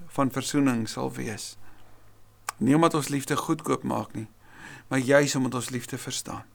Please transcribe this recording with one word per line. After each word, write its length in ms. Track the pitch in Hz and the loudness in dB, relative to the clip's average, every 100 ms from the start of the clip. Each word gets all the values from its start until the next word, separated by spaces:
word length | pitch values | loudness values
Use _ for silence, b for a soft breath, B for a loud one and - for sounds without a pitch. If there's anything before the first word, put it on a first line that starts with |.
| - - | -6 -2
van 140 | 135 | 0
versoening 560 | 135 123 147 135 117 113 | 0 0 2 2 2 -2
sal 240 | - 131 | -4 -4
wees. 440 | 127 120 101 - - b b b b b - - - - - | -4 -6 -6 -10 -12 b b b b b -20 -20 -16 -10 0
Nie 180 | 117 | 4
omdat 200 | 151 165 | 6 6
ons 140 | 160 139 | 4 0
liefde 280 | 143 - 139 | -2 0 0
goedkoop 460 | - 156 - 131 | 0 0 0 0
maak 300 | 127 120 110 113 | 0 -2 -4 -8
nie, 120 | 110 - B B B B B | -10 -14 B B B B B
maar 100 | 131 | 0
juis 380 | 127 139 143 139 | 6 6 6 2
omdat 180 | 131 | 0
ons 160 | 123 113 | -2 -4
liefde 280 | 123 - 127 | -6 -6 -10
verstaan. 460 | - - - 98 - | -6 -8 -6 -10 -12